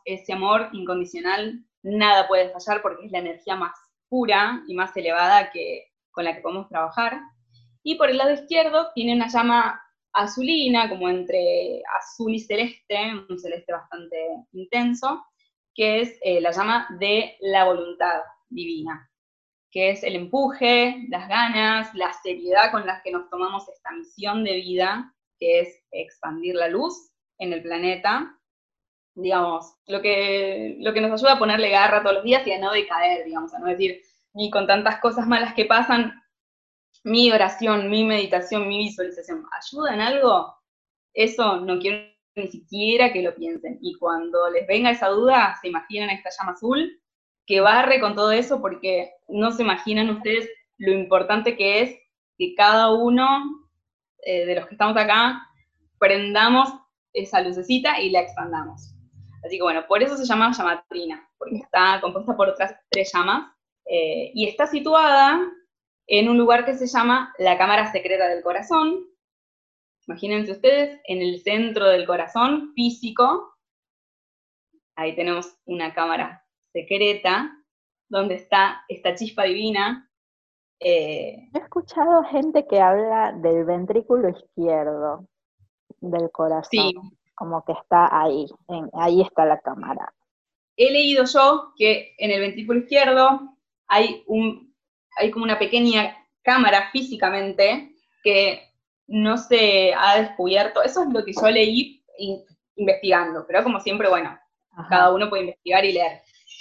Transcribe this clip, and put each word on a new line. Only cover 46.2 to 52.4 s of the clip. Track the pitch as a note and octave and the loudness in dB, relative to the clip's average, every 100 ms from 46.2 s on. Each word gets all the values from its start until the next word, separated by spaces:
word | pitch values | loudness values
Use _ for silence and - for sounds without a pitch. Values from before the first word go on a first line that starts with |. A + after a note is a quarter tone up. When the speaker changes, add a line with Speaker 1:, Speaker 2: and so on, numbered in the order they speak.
| F#3 G3 | -10 -10
Speaker 1:
llama | F#3+ | -10
azul | F3+ A3+ C#4+ E4+ - _ _ _ _ - | -6 -2 -2 -4 -8 _ _ _ _ -2
que | G3 | 4
barre | G3+ A#3 C4 C4 | 6 4 4 2
con | G#3 G#3 | 0 0
todo | G#3+ | 0
eso, | A3 B3 C4 | 2 0 -4
porque | G3 F3 F#3+ F#3 F3+ - - | -6 -6 -4 -4 -4 -12 -10
no | G#3 A3+ | -2 -2
se | A#3 | 0
imaginan | A3 F#3 A3 G#3+ A3 | -2 -2 -2 -2 -2
ustedes | G#3+ G#3+ A3+ A3+ - _ - | -4 -4 -4 -6 -14 _ -6
lo | F#3+ | -2
importante | F#3+ F#3 F#3 F#3 G#3+ A#3 A#3 | -2 2 2 2 0 0 0
que | G3 G#3 | 0 2
es | B3+ - _ _ _ | 0 -6 _ _ _
que | - | -8